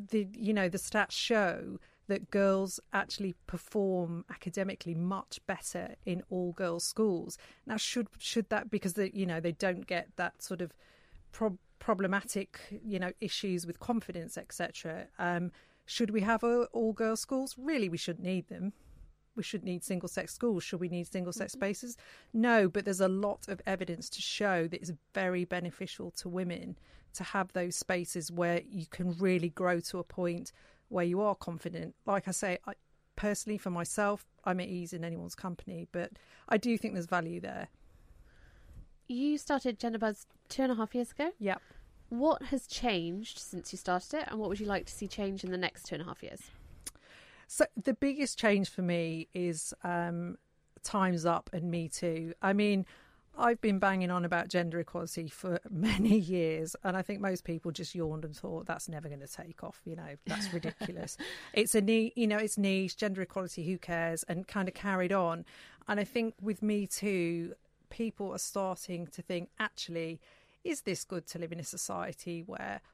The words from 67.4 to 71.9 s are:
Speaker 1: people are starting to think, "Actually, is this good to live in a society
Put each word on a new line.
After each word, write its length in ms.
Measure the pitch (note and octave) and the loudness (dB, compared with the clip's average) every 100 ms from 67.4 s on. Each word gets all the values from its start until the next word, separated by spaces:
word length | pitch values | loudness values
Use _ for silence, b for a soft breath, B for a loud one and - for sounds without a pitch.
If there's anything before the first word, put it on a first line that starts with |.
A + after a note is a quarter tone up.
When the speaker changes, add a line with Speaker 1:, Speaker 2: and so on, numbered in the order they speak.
| E3+ - _ _ _ | -4 -8 _ _ _
Speaker 1:
people 420 | - A3+ - G3 | -4 -4 -4 -6
are 40 | F3 | -4
starting 720 | - G3+ F#3+ F3+ - F3 E3+ | -4 -2 0 -2 -4 -6 -6
to 140 | - | -10
think, 280 | - F3+ F3 - | -4 -4 -4 -4
"Actually, 600 | G#3+ - - E3 E3 E3 b b b b | -4 -4 -6 -4 -4 -6 b b b b
is 180 | F4 D4 | -4 -2
this 240 | - E3+ - | -2 -4 -4
good 200 | F3+ - | -6 -6
to 120 | E3+ | -8
live 120 | E3 | -6
in 60 | E3+ | -6
a 40 | |
society 800 | D3 F#3 - | -8 -6 -4